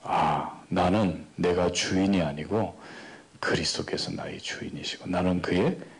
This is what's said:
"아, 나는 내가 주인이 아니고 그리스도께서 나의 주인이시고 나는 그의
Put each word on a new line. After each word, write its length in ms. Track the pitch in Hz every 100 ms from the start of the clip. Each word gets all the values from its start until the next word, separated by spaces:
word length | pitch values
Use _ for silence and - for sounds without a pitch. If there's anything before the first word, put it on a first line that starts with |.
"아, 560 | - - 80 - - - -
나는 580 | 92 90 107 95 78 - -
내가 360 | 90 90 87
주인이 500 | - - 92 95 95
아니고 560 | 78 73 76 107 87 - - - - - - -
그리스도께서 720 | - 80 78 - - - -
나의 280 | - 73 -
주인이시고 680 | - - - - - - 90
나는 320 | 87 90 87
그의 360 | 85 90 147 185 -